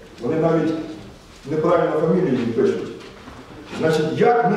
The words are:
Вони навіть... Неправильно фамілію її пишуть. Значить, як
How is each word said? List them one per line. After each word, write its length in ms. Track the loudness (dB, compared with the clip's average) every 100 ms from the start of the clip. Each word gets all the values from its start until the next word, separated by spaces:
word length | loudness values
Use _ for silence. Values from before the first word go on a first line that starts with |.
| -20 -8
Вони 140 | -4 0
навіть... 360 | 2 2 0 -2 -8 -14 -16 -20 -20 -18 -6
Неправильно 420 | -2 2 2 2 0
фамілію 320 | 2 2 2
її 140 | 0 0
пишуть. 420 | 2 2 0 -6 -12 -18 -20 -20 -20 -20 -20 -12 -2
Значить, 260 | 0 0 0 2
як 360 | 4 4 2